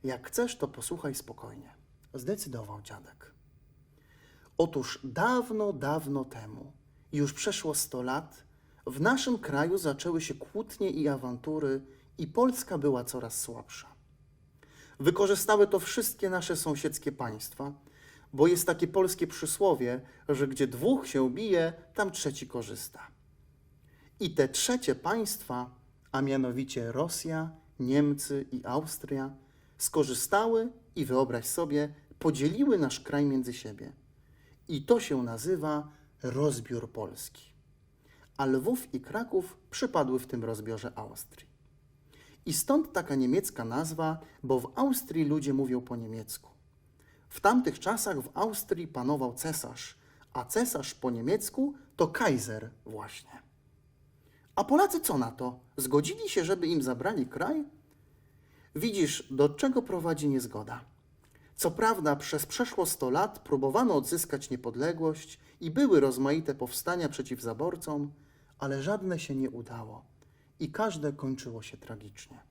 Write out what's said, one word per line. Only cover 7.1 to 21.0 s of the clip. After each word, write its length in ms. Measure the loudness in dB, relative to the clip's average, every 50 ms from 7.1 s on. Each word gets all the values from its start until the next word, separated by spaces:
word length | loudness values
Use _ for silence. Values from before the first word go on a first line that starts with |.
już 220 | 0 0 0 0 0
przeszło 420 | -2 -2 -2 -2 -2 -4 -2 -2
sto 260 | -2 -2 -2 -4 -4
lat, 440 | -2 -2 -2 -4 -4 -8 -20 -20 -20 _ _ _ _ _ _ -10 _
w 140 | -8 -2 2
naszym 380 | 2 4 4 2 2 0 -2 -2
kraju 380 | -2 -2 0 0 2 2 0
zaczęły 440 | 0 0 -2 -2 -2 -4 -2 -2 -2
się 120 | -2 -4 -8
kłótnie 560 | -10 -12 -8 -8 -8 -8 -8 -6 -4 -4 -2
i 180 | 0 0 0
awantury 760 | 0 0 0 -4 -8 -8 -6 -6 -4 -2 0 0 0 0 -2 -4 -10 -20 -20 -20 -20 -8
i 100 | -8 -8
Polska 500 | -2 4 4 4 4 4 0 -6 -4 -4
była 260 | 0 2 2 2 2 -2
coraz 380 | -4 -6 -8 -8 -6 -6 -6
słabsza. 460 | -6 -8 -10 -14 -14 -16 -16 -16 -16 -18 -20 -20 _ _ _ _ -20 _ _ _ -20 _ _ _ -20 _ -20 -20 -20 -20 -10 2
Wykorzystały 680 | 2 4 6 6 4 4 4 2 4 4 8 8 8
to 120 | 8 6 0
wszystkie 500 | 0 0 0 0 0 0 -2 -2 -2 0
nasze 260 | 0 0 0 -2 -2
sąsiedzkie 560 | 0 0 0 -2 0 -2 -2 -4 -2 -4 -4
państwa, 640 | -4 -4 -6 -6 -6 -8 -10 -12 -10 -8 -8 -8 -10 -12 -20 -20 -20 -20 -20 -20 -20 -20 -18 -10 6
bo 140 | 6 8
jest 200 | 8 8 6 4
takie 200 | 2 2 2 0
polskie 400 | 2 4 4 4 4 2 -2 -2
przysłowie, 720 | -4 -2 -6 -4 -4 0 4 6 6 6 4 2 0 0 -2 -6 -12 -20 -12 -2 0
że 180 | 2 2 2
gdzie 200 | -2 2 0 0
dwóch 400 | 0 0 0 2 2 2 2